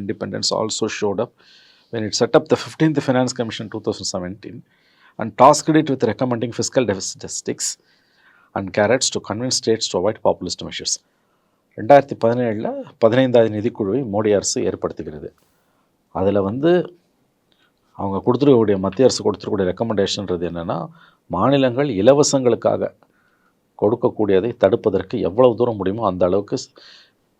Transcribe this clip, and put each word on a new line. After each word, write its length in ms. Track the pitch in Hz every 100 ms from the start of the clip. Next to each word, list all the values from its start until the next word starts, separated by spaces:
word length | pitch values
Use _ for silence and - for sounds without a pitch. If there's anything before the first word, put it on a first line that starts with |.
independence 460 | 101 - 101 107 104 95
also 280 | 110 - 110 -
showed 220 | 104 98
up 80 | 123 _ _ - _ _ -
when 100 | 117 107
it 60 | -
set 120 | 120 123
up 80 | -
the 60 | 120
fifteenth 340 | - - 160 143 135
Finance 260 | 127 127 127
Commission 280 | 113 107 107
two 80 | 107 107
thousand 220 | - 95
seventeen 420 | 95 90 101 - 117 - _ _ _ _ -
and 100 | 113 -
tasked 340 | 131 147 - 156
it 80 | 143
with 120 | 131 117
recommending 400 | - 127 120 120 -
fiscal 280 | 113 135 110
deficits 760 | 95 - - - - - - - - _ _ _ _ _ _ _ 98
and 80 | 95 107
carrots 300 | 104 131 -
to 60 | - -
convince 280 | 104 127 -
states 240 | - 110 -
to 40 | 95
avoid 180 | 98 120 104
populist 340 | 87 90 - 80
measures. 260 | - - - _ _ _ _ _ _ _ -
ரெண்டாயிரத்தி 380 | 110 143 135 113
பதினேழுல 460 | 113 117 120 107 135 277 247 -
பதினைந்தாவது 480 | 113 123 131 120 113 107
நிதிக்குழுவை 420 | 113 117 98 123 123
மோடி 160 | 98 107 98
அரசு 200 | - 127 98
ஏற்படுத்துகிறது. 580 | 95 90 - - 76 71 _ _ _ _ _ _ _ _ 80
அதுல 200 | 95 101 95
வந்து 240 | 123 160 175 156 - _ _ _ _ _ _ _ _ _ -
அவங்க 180 | 98 98 101
கொடுத்துருக்கக்கூடிய, 500 | 123 143 123 104 98
மத்திய 220 | 95 95 123
அரசு 120 | -
கொடுத்துருக்கக்கூடிய 420 | 104 98 - 101 90
ரெக்கமெண்டேஷன்றது 720 | 90 117 101 98 - 92 90 85
என்னன்னா, 260 | 85 87 156 160 - _ _ -
மாநிலங்கள் 540 | - 123 139 131 120 147 95
இலவசங்களுக்காக 880 | 110 143 143 139 123 110 107 104 98 - _ _ _ _ _ _ _ -
கொடுக்கக்கூடியதை 680 | 104 120 123 120 104 95 113 117
தடுப்பதற்கு 540 | 98 - 107 92 - 117 87
எவ்வளவு 280 | 101 127 107
தூரம் 180 | 123 107
முடியுமோ 240 | 92 110 107
அந்த 120 | 90 92
அளவுக்கு 280 | 95 101 131 - - - - _ _ _